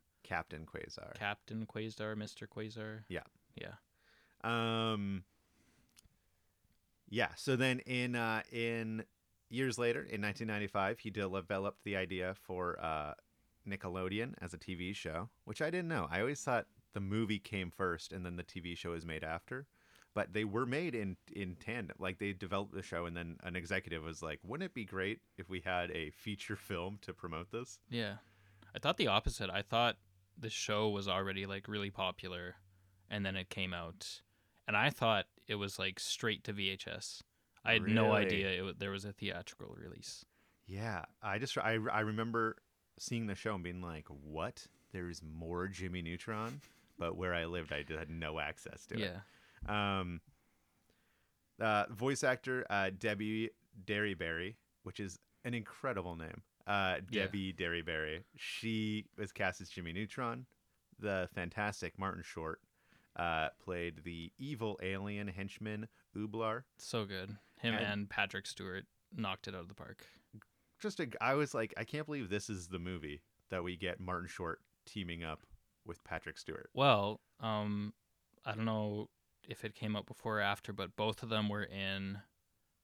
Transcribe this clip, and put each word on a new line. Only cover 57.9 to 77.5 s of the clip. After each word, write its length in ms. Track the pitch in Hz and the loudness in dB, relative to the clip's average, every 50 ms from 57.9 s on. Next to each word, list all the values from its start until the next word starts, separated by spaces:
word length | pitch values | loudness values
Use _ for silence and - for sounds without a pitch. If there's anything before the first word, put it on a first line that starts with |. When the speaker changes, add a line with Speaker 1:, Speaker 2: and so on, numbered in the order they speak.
| 80 78 78 78 78 87 - - - | 0 0 0 0 -2 -4 -6 -12 -14
Speaker 1:
She 720 | - - - - - 113 113 110 110 110 107 107 107 104 - _ | -10 -8 -6 -6 -2 0 2 2 4 4 2 2 0 -2 -4 _
was 140 | - 104 95 | -6 -6 -4
cast 300 | - - 101 90 - - | 0 2 2 2 2 0
as 80 | 92 - | -8 -10
Jimmy 240 | - 92 85 82 | -8 -6 -6 -2
Neutron. 540 | 82 98 107 98 - 135 123 117 120 127 131 - _ _ _ _ _ _ _ _ - - | -2 -2 -4 -4 -4 -2 -2 -2 -2 -4 -8 -14 _ _ _ _ _ _ _ _ -12 -4
The 300 | 107 104 98 92 90 - | 0 0 2 2 0 0
fantastic 640 | - 95 87 87 - 110 104 104 - - 90 80 - | -2 -4 -4 -2 0 0 0 0 0 -2 -6 -6 -4
Martin 280 | - 95 98 87 87 80 | -2 -2 -2 -2 -2 -6
Short, 360 | - - 85 80 80 - - _ _ _ _ _ _ - - _ _ _ | -8 -6 -4 -4 -4 -4 -6 _ _ _ _ _ _ -20 -20 _ _ _
uh, 360 | - 87 85 80 80 78 67 - - - | 0 2 2 4 4 2 2 -2 -6 -6
played 380 | 92 90 87 85 87 76 78 | -4 -2 -2 -2 -2 -4 -6
the 300 | 78 87 82 82 85 - - | -8 -8 -8 -6 -8 -10 -10
evil 440 | - 131 147 147 110 113 104 101 - | -10 -8 -6 -4 -2 -2 -2 -2 -2
alien 460 | 90 95 98 95 101 101 101 101 101 101 | -2 -2 -2 -2 -2 -4 -4 -4 -4 -4
henchman, 580 | 85 98 98 95 - - 110 107 107 104 110 - - _ _ _ - | -4 -4 -6 -6 -6 -6 -6 -4 -4 -6 -6 -10 -14 _ _ _ -6
Ooblar. 480 | 104 107 107 104 113 113 107 110 120 131 - _ - | -4 -4 -2 -2 0 0 0 0 -2 -4 -10 _ -14
Speaker 2:
So 260 | - - - 113 104 | -8 -2 -2 -2 -2
good. 320 | 98 95 92 92 101 107 - - _ _ - | -2 -4 -4 -4 -6 -8 -10 -14 _ _ -2
Him 140 | - 117 110 | 0 2 2
Speaker 1:
And 120 | 104 101 | 2 2
Speaker 2:
and 240 | 101 104 101 101 - | 2 0 0 -2 0
Patrick 360 | - 104 101 95 - 98 - - | 0 0 0 2 0 -4 -6 -6
Stewart 380 | - - 92 92 92 98 - - _ _ _ _ 190 | -8 -6 -6 -6 -6 -6 -8 -10 _ _ _ _ -6
knocked 300 | 170 107 95 95 - - | -4 -2 -2 -2 -4 -6
it 80 | 104 98 | -8 -8
out 60 | 90 | -8
of 80 | 85 95 | -8 -10
the 60 | 104 | -12
park. 300 | - - - - - - - - - _ _ - 107 - _ _ _ _ _ _ _ | -14 -14 -14 -14 -16 -18 -20 -20 -20 _ _ -20 -20 -20 _ _ _ _ _ _ _
Speaker 1:
Just 180 | - 208 202 - | -6 -4 -2 0
a, 100 | 160 117 - - | -2 -2 0 2
I 140 | 110 127 139 | 4 6 6
was 200 | 151 147 - - | 6 4 4 2
like, 180 | 117 113 107 - | 0 0 0 -2
"I 80 | - 113 | -4 -4
can't 220 | - - 151 151 | -2 -2 -4 -2
believe 240 | 147 151 139 110 87 | -2 -2 -2 0 0
this 200 | 101 - - - | 0 0 0 -2
is 160 | 104 90 85 | -4 -4 -4
the 140 | 87 92 87 | -4 -4 -4
movie 420 | 85 90 92 80 76 73 73 71 - _ _ _ _ - | -2 -2 -4 -4 -4 -6 -8 -8 -12 _ _ _ _ -4
that 120 | 95 90 | -2 0
we 140 | 87 90 90 | 0 -2 -2
get 240 | 85 95 90 87 - | 0 -2 -2 -2 -2
Martin 280 | 90 90 90 87 92 92 | -2 -2 -2 -2 -2 -4
Short 320 | - - 90 82 82 - _ _ _ _ _ | -4 -4 -2 -2 -2 -4 _ _ _ _ _
teaming 360 | - - 107 92 87 85 85 | -8 -6 -4 -4 -4 -4 -4
up 220 | 85 80 78 - - - - - _ _ _ _ _ | -4 -4 -4 -6 -8 -16 -20 -20 _ _ _ _ _
with 180 | - 87 - | -10 -10 -10
Patrick 340 | _ - 87 85 - 78 - | _ -6 -6 -4 -4 -6 -8
Stewart." 320 | - - - 78 - - - - | -6 -8 -8 -8 -8 -10 -4 2
Speaker 2:
Well, 460 | 127 139 139 113 104 101 104 107 - - _ _ - | 6 8 8 8 8 6 2 0 -4 -10 _ _ -4
um, 560 | 117 110 | -2 0